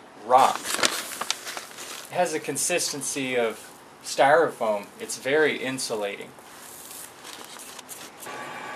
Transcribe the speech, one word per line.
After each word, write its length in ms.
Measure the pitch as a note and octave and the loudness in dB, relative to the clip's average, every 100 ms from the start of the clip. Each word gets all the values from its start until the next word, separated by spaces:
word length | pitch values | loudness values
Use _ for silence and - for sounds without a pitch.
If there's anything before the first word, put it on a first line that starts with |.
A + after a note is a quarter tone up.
| - - G#2+ | -14 -12 6
rock. 320 | B2+ A#2+ - | 8 8 6
It 1500 | - - - - - - - - - - - - - - - | -2 2 2 2 -6 -8 -6 -6 -8 -10 -12 -14 -12 -12 -6
has 220 | D#3+ E3+ | -2 0
a 60 | D#3 | 0
consistency 960 | D#3 C#3 - F3 - C#3+ C3+ C#3+ C3 B2 | -4 -2 0 0 0 -2 -4 -2 0 2
of 340 | A2+ A2 - - - - | 2 -2 -12 -18 -20 -16
styrofoam. 840 | - - D#3 E3+ C#3 - A2+ G#2 G2+ - | -4 4 8 8 6 2 0 0 -4 -12
It's 180 | A2 - | -8 -4
very 420 | B2+ D3+ D3 A#2 | 2 4 4 2
insulating. 720 | C3 C3 - A2 G2+ F#2+ - - - - - - - - - - - - - - - - - - - - - - - - - | -4 -4 -4 -2 -2 -6 -12 -16 -20 -18 -16 -16 -16 -14 -16 -16 -16 -16 -14 -14 -14 -16 -14 -14 -14 -14 -12 -10 -10 -10 -10